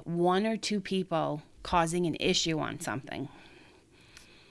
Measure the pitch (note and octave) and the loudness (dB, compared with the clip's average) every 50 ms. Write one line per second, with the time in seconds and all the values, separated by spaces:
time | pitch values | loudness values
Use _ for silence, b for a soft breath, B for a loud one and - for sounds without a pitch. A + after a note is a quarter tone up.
0 | - - E3+ E3+ F3 F3+ F3+ F#3+ G#3 A3 A3+ G#3 - - G#3 G#3 - - G3 F#3 | -8 -4 0 2 4 4 4 4 2 2 -2 -2 -2 -2 -2 -2 -2 0 -2 -2
1 | F#3 F#3 E3+ D#3+ D3+ C#3+ D3 D#3 - - - - - - - F3 E3 E3 E3 F3 | 0 0 0 0 0 0 -2 -6 -8 -14 -20 -12 -4 2 4 4 4 4 2 0
2 | F3 E3 - - - - F3+ - - E3 D#3+ D#3 C#3 A2 - - - - G#2 C3 | 0 0 0 0 2 2 2 2 2 0 0 0 -2 -2 -4 -6 -6 -4 -4 -6
3 | B2+ - - F2 C#3 - B B B B B B B B B B B B B B | -6 -8 -8 -8 -8 -8 B B B B B B B B B B B B B B
4 | B B B B B B B B B B | B B B B B B B B B B